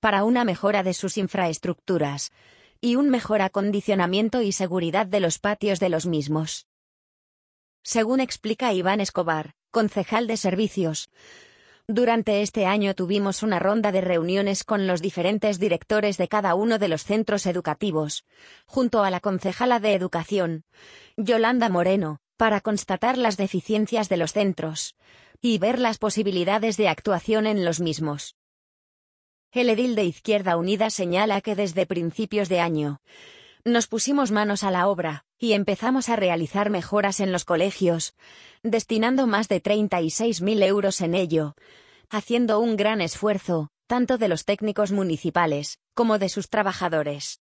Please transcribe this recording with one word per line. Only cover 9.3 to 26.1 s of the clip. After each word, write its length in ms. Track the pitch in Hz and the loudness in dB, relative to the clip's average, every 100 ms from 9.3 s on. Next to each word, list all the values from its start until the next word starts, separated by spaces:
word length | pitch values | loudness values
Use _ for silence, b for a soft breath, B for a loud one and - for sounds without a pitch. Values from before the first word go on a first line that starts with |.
| 156 151 _ _ | -2 -4 _ _
concejal 560 | 226 214 - 185 220 240 | 0 0 0 -2 0 0
de 100 | 220 | -2
servicios, 720 | 196 180 214 - 165 151 - B B B B B B B - | 0 0 -2 0 -2 -2 -10 B B B B B B B -4
durante 560 | 214 247 233 220 208 | 0 2 2 2 0
este 240 | 208 - 185 | 0 0 0
año 280 | 208 196 | 2 0
tuvimos 480 | 190 180 202 196 190 | -2 0 0 0 -2
una 160 | 214 180 | 0 0
ronda 340 | 180 214 208 | 2 2 2
de 100 | 190 | 0
reuniones 600 | 185 175 165 190 202 190 | 2 0 2 0 0 -2
con 240 | - 208 190 | -2 -2 0
los 140 | 180 | 0
diferentes 580 | 180 175 175 208 214 190 | -2 -2 -2 0 0 0
directores 600 | 202 170 - 214 208 196 | 0 -2 0 0 0 0
de 100 | 208 | -2
cada 260 | 214 202 | 0 2
uno 240 | 175 220 220 | 2 2 0
de 100 | 196 | 0
los 160 | 156 | -2
centros 420 | - 208 220 208 190 | 0 -2 0 0 0
educativos, 800 | 175 - - 214 160 151 - _ B B B B | -2 -2 -2 -2 -2 -2 -6 _ B B B B
junto 380 | - 247 233 | -2 0 2
a 60 | 196 | 2
la 100 | 180 | 0
concejala 600 | 208 185 190 180 247 240 | -2 -2 -2 -2 2 2
de 140 | 208 | 2
Educación, 680 | 196 180 170 165 202 170 160 - B B B B - | 0 0 -4 -2 -2 -2 -4 -10 B B B B -6
Yolanda 540 | 202 226 226 247 226 | 0 2 4 2 2
Moreno, 500 | 180 175 196 160 151 _ _ | 2 2 2 0 -6 _ _
para 240 | 226 208 | 2 2
constatar 560 | - 208 - 185 233 254 | 0 -4 -2 -2 0 2
las 220 | 233 196 | 0 0
deficiencias 720 | 190 185 - 214 214 226 208 | -2 -2 -2 -2 0 0 0
de 80 | 185 | 0
los 140 | 165 | 0
centros 640 | - 202 185 160 156 - - b b b b | 0 0 0 -6 -6 -10 -12 b b b b
y 160 | 240 214 | 0 2
ver 200 | 196 247 | 2 2
las 180 | 247 220 | 0 0
posibilidades 800 | 214 | -2